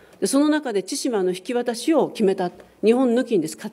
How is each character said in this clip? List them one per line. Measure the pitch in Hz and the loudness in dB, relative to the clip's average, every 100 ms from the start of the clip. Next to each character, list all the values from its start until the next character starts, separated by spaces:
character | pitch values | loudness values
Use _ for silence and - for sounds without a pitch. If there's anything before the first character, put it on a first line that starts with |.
| - - 196 | -20 -8 0
そ | 269 | 2
の | 302 | 2
中 | 302 294 | 0 -2
で | 202 | -4
千 | 185 285 | -4 -6
島 | 285 220 | -2 0
の | 180 | 0
引 | 180 | -2
き | - | -4
渡 | 240 240 | -4 -4
し | 233 - | -4 0
を | 311 175 | 2 2
決 | - | 0
め | 196 | 0
た。 | 190 175 - - _ | 0 -4 -6 -18 _
日 | 208 | 2
本 | 247 262 | 4 4
抜 | 233 | 2
き | 240 208 | 0 0
に | |
で | 151 | -2
す。 | - | -8
か-、 | 214 | -14